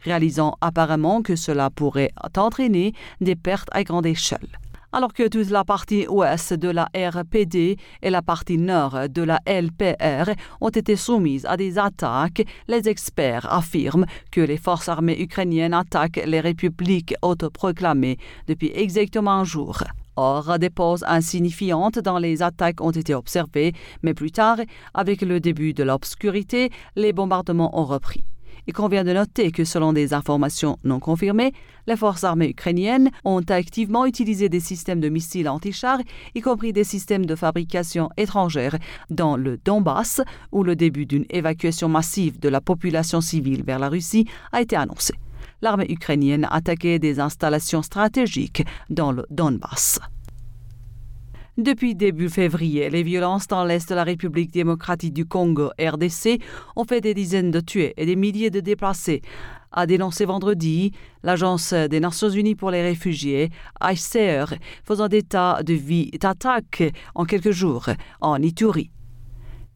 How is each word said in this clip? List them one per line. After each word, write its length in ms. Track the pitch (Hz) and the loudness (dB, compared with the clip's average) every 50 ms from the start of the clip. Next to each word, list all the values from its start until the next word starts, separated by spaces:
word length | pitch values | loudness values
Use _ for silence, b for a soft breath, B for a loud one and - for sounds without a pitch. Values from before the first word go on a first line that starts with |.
réalisant 560 | - 165 175 165 160 160 135 160 151 151 - - | -4 -2 2 2 2 2 2 2 0 0 0 0
apparemment 600 | 170 170 165 165 165 156 156 156 156 170 208 233 | -2 0 2 2 2 2 2 2 2 2 2 2
que 160 | 220 - 175 | 0 0 -2
cela 320 | 165 - - 147 143 135 135 | -2 -2 0 0 0 0 0
pourrait 420 | - - 147 139 135 139 139 - - - - - - | 0 0 0 0 2 2 0 0 -2 -6 -10 -4 0
entraîner 560 | 190 - 175 - - 262 233 202 175 185 214 220 B B B B - | 0 0 2 2 2 2 4 4 4 2 2 -2 B B B B -2
des 160 | 185 185 175 | 0 0 0
pertes 320 | 170 - 180 - - - - | 0 0 -2 -2 -2 -4 -2
à 140 | - 190 202 | -2 -2 0
grande 200 | - 165 175 165 | 0 0 0 2
échelle. 540 | 165 165 165 - - - - - - - - B B B B B B | 2 0 0 -2 -2 -4 -4 -6 -10 -14 -14 B B B B B B
Alors 220 | - 254 254 226 - | -2 0 0 0 2
que 160 | - 233 214 | 0 0 2
toute 200 | 214 220 208 190 | 2 0 0 2
la 140 | 208 202 180 | 2 2 2
partie 420 | 202 202 190 - - 208 208 - - | 2 0 -2 0 0 0 0 2 2
ouest 440 | 196 196 175 135 156 170 - - 180 | 2 4 4 4 2 0 -2 -2 -2
de 140 | 160 175 | -2 0
la 220 | 180 170 170 160 - - | 0 0 0 0 -2 -2
R 300 | 190 185 175 165 175 170 | -2 -2 -2 -2 -4 -2
P 220 | 165 - 214 202 | 0 2 2 2
D 320 | 165 185 175 165 180 208 B B B B B | 2 2 2 2 2 0 B B B B B
et 80 | - 190 | -2 0
la 120 | 185 175 | 0 2
partie 360 | 165 - 170 - - - 175 | 0 0 -2 -2 -2 0 0
nord 500 | 165 170 190 185 165 143 135 135 131 139 143 | 2 2 2 2 2 2 0 0 -2 -4 -2
de 120 | 131 170 | -2 -2
la 180 | 165 160 160 - - | 0 2 0 2 2
L 260 | - 196 180 170 160 | 0 0 0 0 -2
P 240 | 165 - 202 180 - - | -2 0 0 0 2 2
R 300 | - 156 139 135 170 208 208 B B B B B | 0 0 2 0 0 -2 -2 B B B B B
ont 100 | - 220 | -2 0
été 280 | - 220 214 220 208 | 0 2 2 2 2
soumises 480 | 196 - 240 240 220 175 147 135 135 - | 2 2 2 2 4 4 2 0 0 -2
à 100 | - 180 | -2 -2
des 220 | 180 196 185 170 | 0 -2 0 0
attaques, 640 | 208 202 202 196 - 165 120 120 131 156 175 165 - B B B B B | 0 0 0 0 -2 -2 -2 0 0 0 0 0 -2 B B B B B
les 220 | - 233 233 202 220 | -2 -2 2 2 0
experts 580 | 202 - - - - - 147 127 117 120 117 - | 0 0 -4 -6 -2 0 0 0 0 -2 -2 0
affirment 560 | - 180 165 - - 151 - 151 143 175 185 B B B B - | 0 0 0 0 0 0 0 2 4 4 2 B B B B -2
que 120 | - 175 | 0 2
les 160 | 160 143 151 | 2 2 0
forces 320 | 160 - 185 175 165 - 175 | 0 0 0 -2 0 -2 -4
armées 320 | 165 160 165 165 160 - | -2 0 2 0 0 0
ukrainiennes 520 | - 160 - 196 185 175 165 160 165 170 170 | -4 -4 -4 -2 0 0 2 2 2 2 2
attaquent 480 | 175 180 - - 156 156 170 - - - | 0 0 0 0 0 0 0 -2 -2 0
les 160 | 156 160 160 | 0 2 2
républiques 720 | 156 170 170 170 185 160 165 - 175 185 190 175 165 - - - | 2 0 0 0 -2 -2 -2 0 2 2 2 2 0 -2 -4 0
autoproclamées 960 | - 180 175 170 170 151 - - - 185 165 170 185 165 147 135 127 131 127 B B B B B B | 0 0 0 0 -2 -6 -4 -2 -2 -2 0 0 0 0 2 2 2 0 -2 B B B B B B
depuis 240 | - 156 165 160 - - | -4 -2 -2 -2 -2 0
exactement 580 | 175 214 190 170 214 208 196 - 220 208 196 196 190 | 0 0 2 2 0 0 2 0 0 2 2 2 2
un 60 | 190 | 0
jour. 380 | 165 165 151 143 - - - - - - - - - - 131 | 0 -2 -4 -6 -4 -4 -4 -4 -6 -8 -12 -14 -8 -2 0
Or, 380 | 131 135 139 151 147 160 175 | 2 2 2 0 0 0 0
des 140 | 165 170 175 | 0 0 0
pauses 320 | 170 - 175 170 175 170 - | 0 0 2 2 2 0 0
insignifiantes 920 | - 170 165 165 165 - 175 175 170 165 - 202 185 165 160 190 226 220 240 | 0 2 2 2 0 0 0 0 0 -2 -2 0 0 2 2 2 0 0 0
dans 180 | 190 196 180 | 0 0 0
les 240 | 175 170 165 160 160 | 0 0 0 0 2
attaques 400 | 175 175 165 - 175 170 170 - | 0 0 0 0 0 0 0 0
ont 80 | - 165 | -2 0
été 240 | 165 160 160 156 143 | 0 0 0 -2 -2
observées, 600 | 123 - - - 180 170 165 - 147 151 170 165 B B B B B | -2 -2 -2 -2 -2 -2 0 0 0 0 0 0 B B B B B
mais 140 | - 160 160 | -2 -2 0
plus 160 | - 147 160 | -2 -4 -2
tard, 260 | - 226 214 220 233 220 233 B B B B B - | 0 2 4 4 4 2 -2 B B B B B -4
avec 260 | - 185 196 202 196 | 0 0 0 0 0
le 180 | 196 180 180 175 | 0 0 0 2
début 360 | 156 170 160 151 156 156 143 | 2 0 0 0 0 0 0
de 80 | 147 135 | 0 0
l'obscurité, 880 | 135 135 139 - - - - - 208 185 208 190 - 247 247 254 247 B B B B B | 0 0 0 -2 -8 -8 -4 -2 -2 0 -2 -2 -2 0 0 0 0 B B B B B
les 180 | 202 214 214 180 | 0 2 2 2
bombardements 640 | 190 196 185 185 185 175 185 170 170 165 - - 165 | 2 0 2 0 0 0 0 2 2 2 2 2 0
ont 60 | 151 | 0
repris. 400 | 131 139 135 - - - - - - - b b b b b b | 0 0 0 0 2 2 4 2 2 0 b b b b b b
Il 80 | - - | -6 -2
convient 300 | - 208 196 202 196 185 | 0 0 2 2 2 4
de 100 | 180 180 | 4 2
noter 380 | 196 208 - - 254 214 165 | 2 2 2 2 2 2 2
que, 120 | 165 - 160 | 2 0 0
selon 300 | 165 - 170 156 156 156 | 0 2 2 2 4 4
des 220 | 147 147 139 147 | 4 2 2 0
informations 640 | 143 143 - 147 147 139 147 - - 160 147 - - - | 0 0 0 2 2 2 0 0 0 0 0 0 0 0
non 160 | 135 131 131 | -2 0 0
confirmées, 540 | - 160 165 165 196 196 208 220 247 269 262 B B B B B B | 0 0 0 2 2 2 2 2 2 0 0 B B B B B B
les 100 | 220 226 | -2 0
forces 280 | 208 214 208 180 170 190 | 2 2 0 2 2 0
armées 260 | 180 165 165 160 139 | 0 2 2 2 2
ukrainiennes 640 | - - - 175 175 175 190 214 254 269 262 262 B B - | 0 -2 -2 0 0 2 2 2 4 6 4 4 B B -2
ont 180 | 196 190 180 170 | 0 0 0 2
activement 600 | 165 190 180 180 - - 226 220 196 220 240 262 | 2 2 0 0 -2 -4 -4 -2 0 2 2 2
utilisé 420 | 262 247 - 226 214 208 190 202 180 | 2 2 0 0 0 2 2 2 2
des 100 | 165 175 | 2 0
systèmes 420 | 165 - 185 165 - 190 180 170 | -2 -4 -8 -8 -4 -2 0 0
de 80 | 151 151 | 0 0
missiles 380 | 156 165 165 - - 180 156 | 0 -2 -4 -4 -4 -2 -2
anti-chars, 540 | 147 135 156 - 202 190 - - 247 269 254 247 B B B B B - | -2 -2 -4 -6 -6 -6 -4 -2 0 0 0 -2 B B B B B -8
y 80 | 233 | -2
compris 320 | 220 262 240 208 226 226 190 | 0 0 0 0 -2 0 2
des 100 | 208 208 | 2 2
systèmes 440 | - - 190 - - 202 190 185 | 2 -2 -4 -2 0 0 0 0
de 80 | 156 160 | 0 -2
fabrication 720 | 160 175 160 160 180 170 165 - 180 170 - - 170 160 147 - | 0 0 0 0 -2 -2 -2 -2 -2 -2 -2 -2 -2 -2 0 -2
étrangère, 580 | - 214 202 - 202 180 170 151 143 123 143 151 160 B B B B B - | -2 -2 0 0 0 0 2 0 0 0 0 -2 -4 B B B B B -6
dans 260 | 160 160 165 151 143 | -2 0 2 2 2
le 220 | 127 131 135 120 - - | 0 -2 -2 -4 -2 0
Donbass, 580 | 190 208 214 190 151 135 185 226 - - - 262 B B B B B | 2 2 4 2 2 2 0 -2 -2 -2 -2 -2 B B B B B
où 120 | - 202 190 | 0 2 2
le 120 | 180 175 | 2 2
début 300 | 147 170 160 131 143 147 | 4 2 2 2 0 -2
d'une 200 | 135 139 143 - - | 0 0 0 0 -2
évacuation 600 | - 180 156 160 160 165 - 165 165 - 165 160 | -2 -2 0 0 0 0 0 -2 0 0 0 2
massive 500 | 160 160 160 - - 202 175 156 - - | 2 2 0 0 0 0 0 0 0 0
de 100 | - 143 | 0 0
la 100 | 139 135 | 0 2
population 640 | - - 180 165 185 180 160 160 160 165 170 165 | 2 0 0 0 0 0 0 0 0 0 0 0
civile 420 | 160 - 165 160 131 135 135 135 - | 0 0 0 0 0 0 -2 -2 -2
vers 140 | - 131 | -4 -4
la 120 | 131 139 139 | -2 -2 -2
Russie 360 | 156 180 165 - 220 220 220 B B B B B | -2 -4 -2 2 4 4 4 B B B B B
a 100 | - 240 | -2 -2
été 140 | 233 233 226 | 0 2 0
annoncé. 380 | 156 139 - - - - - - B B B B B B B B - 214 | 0 0 -2 -2 -4 -2 -2 -4 B B B B B B B B -2 0
L'armée 240 | 226 202 196 185 - | 2 2 2 0 0
ukrainienne 560 | 165 165 - - 147 143 139 139 143 151 - | -4 -4 -2 0 2 4 4 4 4 2 2
a 80 | - - | 0 0
attaqué 460 | 160 165 180 170 165 170 170 170 160 | 0 0 0 -2 0 0 0 2 2
des 200 | 151 151 139 143 | 2 0 0 0
installations 600 | 143 156 - - 170 151 151 156 - - 170 156 | -2 -2 -2 -2 0 2 2 0 0 0 0 -2
stratégiques 840 | 156 - - 202 214 214 - 262 247 - - - - - - - B B B B B - | -2 -2 0 0 0 2 2 2 0 2 0 -4 -4 -2 -2 -2 B B B B B -6
dans 200 | 151 170 151 139 | -2 0 0 0
le 140 | 127 127 - - | 0 -2 -4 -6
Donbass. 680 | 147 156 160 147 123 - - - - - - - - - - - - - - - - - - - - - - - - - - - - - - - - - - B B B B B B | -2 0 2 2 2 0 -4 -6 -4 -2 0 0 0 -2 -4 -8 -12 -12 -14 -14 -14 -14 -14 -14 -16 -16 -16 -18 -16 -16 -16 -16 -16 -14 -14 -14 -14 -14 -16 B B B B B B
Depuis 380 | 233 226 277 269 - 254 240 214 | 0 0 0 2 2 0 -2 0
début 340 | 170 208 196 160 156 175 170 | 2 2 2 2 0 -2 0
février, 640 | - 196 180 170 170 160 165 160 143 147 143 - | 2 2 2 2 2 0 0 0 0 0 0 0
les 100 | 160 170 | 0 0
violences 460 | 170 170 180 180 180 180 190 196 - | 0 0 0 0 0 0 0 -2 -2
dans 160 | - 202 185 180 | -2 0 0 2
l'est 260 | 175 170 175 165 - | 2 0 0 0 -2
de 60 | 185 | -2
la 80 | 175 170 | 0 0
République 480 | 175 180 165 190 170 143 170 170 165 | 0 -2 -2 -4 -2 -2 -2 -2 0
démocratique 640 | - 175 170 165 165 165 - - 175 170 175 160 135 | 0 0 2 2 0 0 -2 -4 -4 -2 -4 -4 -2
du 120 | 160 160 | -4 -4
Congo, 460 | 165 - 185 175 170 160 143 147 - - - | -2 0 2 2 2 2 2 0 -2 -2 -2
R 160 | 160 160 156 | -2 -2 0
D 120 | 151 170 175 | 0 0 -2
C, 280 | 170 - - 226 240 240 B B B B B B B | -2 0 2 2 2 2 B B B B B B B
ont 80 | 226 226 | -6 -2
fait 180 | - 254 233 | 0 0 0
des 140 | 214 214 202 | 2 0 0
dizaines 340 | 202 196 165 190 190 180 175 | 0 0 0 2 2 2 2
de 100 | 160 170 | 2 0
tués 360 | 165 - - 196 156 - - | 0 0 0 0 0 0 -2
et 80 | - 160 | -2 -2
des 100 | 170 185 | 0 2
milliers 360 | 190 196 208 190 208 226 220 | 2 0 0 0 0 0 0
de 80 | 180 202 | 0 -2
déplacés, 640 | 165 202 208 202 202 196 190 - - 175 151 - B B B B B B B B B - | 0 -2 -2 0 0 0 -2 -2 -2 -2 -2 -2 B B B B B B B B B -6
a 160 | - 175 175 | -2 0 2
dénoncé 380 | 160 185 180 190 180 165 - 208 | 4 4 2 2 0 0 0 0
vendredi 640 | 185 190 196 185 202 208 165 160 160 160 170 190 196 B B B B B B - | 0 0 0 0 0 0 2 0 0 2 2 0 0 B B B B B B -2
l'Agence 500 | 175 180 160 185 185 180 170 - - 185 | 0 2 2 2 2 2 0 0 0 2
des 260 | 165 156 147 156 156 | 2 2 2 2 0
Nations 300 | 165 175 170 - 220 208 | 0 0 0 0 0 0
Unies 240 | 190 208 208 214 208 | 2 2 2 2 0
pour 160 | - 196 190 | 0 -2 -2
les 140 | 180 175 175 | 0 0 0
réfugiés, 640 | 175 175 165 170 185 160 147 143 139 139 139 156 165 160 B B B B - | 0 0 -2 -2 -2 -2 -2 -2 0 0 0 0 0 -2 B B B B -2
H 140 | - 180 190 | 0 0 0
C 440 | 170 - - - 233 214 185 151 135 | -2 -2 0 2 2 4 4 2 0
R, 140 | 147 147 - B B B B B B | -2 -4 -6 B B B B B B
faisant 260 | - 214 202 214 196 | -4 0 0 2 4
état 540 | 208 214 - - - 185 180 180 - - 156 | 4 2 2 2 2 2 2 2 2 0 2
de 100 | 165 165 | 0 0
huit 500 | 151 135 143 170 170 - - - 151 196 | 0 0 0 0 0 0 0 -2 -2 0
attaques 600 | 190 185 - - 254 247 226 - - - - 170 147 B B B B B | 0 0 0 0 0 0 0 -2 -4 -2 0 0 0 B B B B B
en 100 | - 175 | -4 -2
quelques 260 | 165 208 185 170 214 | 0 0 2 2 0
jours 380 | 196 175 190 160 123 117 - 123 104 B B B B B | 2 2 2 0 0 0 -2 -4 -4 B B B B B
en 180 | - 156 147 131 151 | 0 0 2 2 2
Ituri. 480 | 160 165 - 220 214 170 160 - - - - - - - B B B B B B B B B B B - | 0 2 2 2 2 2 0 -4 -6 -10 -18 -18 -18 -18 B B B B B B B B B B B -8